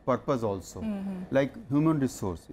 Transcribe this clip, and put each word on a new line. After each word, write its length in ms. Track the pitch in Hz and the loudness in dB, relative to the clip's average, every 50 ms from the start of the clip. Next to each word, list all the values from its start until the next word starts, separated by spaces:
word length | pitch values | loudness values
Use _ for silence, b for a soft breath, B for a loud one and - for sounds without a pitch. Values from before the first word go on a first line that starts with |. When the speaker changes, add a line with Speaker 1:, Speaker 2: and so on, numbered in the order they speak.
| - | 0
Speaker 1:
purpose 360 | - 123 113 - - 143 127 113 | 0 0 0 2 0 0 2 2
also. 380 | 107 98 95 87 - - 95 | 0 -2 -2 -6 -8 -10 -6
Speaker 2:
Mm-hmm. 420 | - 220 208 196 190 196 190 180 185 - | -4 -4 -4 -4 -4 -6 -6 -6 -4 0
Speaker 1:
Like 220 | 127 135 143 127 - - - - | 2 2 2 2 0 -8 -6 0
human 320 | 135 147 156 160 160 147 | 2 4 4 4 4 4
resource, 460 | 135 123 - - 117 98 87 78 - - | 2 0 -2 -2 -4 -4 -4 -6 -8 -14